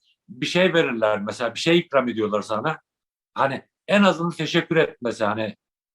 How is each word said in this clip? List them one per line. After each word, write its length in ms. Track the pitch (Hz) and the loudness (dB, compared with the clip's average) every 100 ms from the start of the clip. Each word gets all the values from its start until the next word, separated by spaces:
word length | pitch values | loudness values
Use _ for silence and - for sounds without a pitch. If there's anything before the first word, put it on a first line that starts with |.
| _ _ - | _ _ -20
bir 160 | 127 - | -8 -2
şey 280 | 170 185 | 2 4
verirler 480 | 165 143 113 107 104 | 2 0 0 0 0
mesela, 340 | 104 104 117 - | -4 -6 -6 -2
bir 40 | |
şey 200 | 160 175 | 2 2
ikram 300 | - 135 120 | 2 0 0
ediyorlar 320 | 107 107 104 | 0 -2 -2
sana. 380 | - 107 143 - _ _ _ _ _ | -2 -4 -4 -6 _ _ _ _ _
Hani 280 | - 135 131 - _ - | -2 -2 -2 -10 _ 0
en 160 | 202 | 4
azından 280 | 185 160 170 | 4 2 -2
teşekkür 440 | - 151 170 - 160 | -4 -2 -2 2 2
et 220 | 143 - | 0 -2
mesela, 300 | - - 104 | -8 -2 -2
hani 240 | 107 110 - _ _ _ | -2 -6 -8 _ _ _